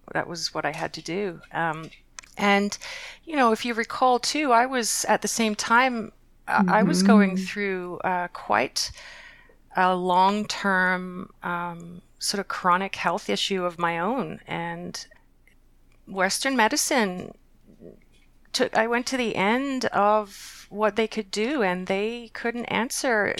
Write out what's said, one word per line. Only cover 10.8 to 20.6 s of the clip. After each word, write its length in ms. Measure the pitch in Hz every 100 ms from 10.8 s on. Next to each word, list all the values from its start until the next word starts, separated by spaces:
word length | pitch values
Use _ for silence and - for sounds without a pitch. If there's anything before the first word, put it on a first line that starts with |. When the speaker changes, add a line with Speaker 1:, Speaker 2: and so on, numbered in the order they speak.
| 185 185 185 180 - -
Speaker 1:
um, 580 | 175 175 175 170 170 175 - -
sort 220 | - 202
of 80 | -
chronic 480 | - 180 180 196 -
health 340 | 180 170 -
issue 340 | 196 - 190
of 140 | 180 170
my 220 | 170 170
own. 400 | 185 262 160 - -
And 580 | 165 170 170 175 - - - _ _ _ _ _ _ _ _ -
Western 480 | 190 185 - 269 262
medicine 760 | 220 294 - 277 202 180 - - _ _ _ - 85 - _ _ _ _ _
took, 240 | - - 220
I 100 | 226
went 180 | 240 247
to 100 | 254
the 200 | 226 -
end 480 | 196 247 277 262 247
of 800 | - 202 214 208 - - -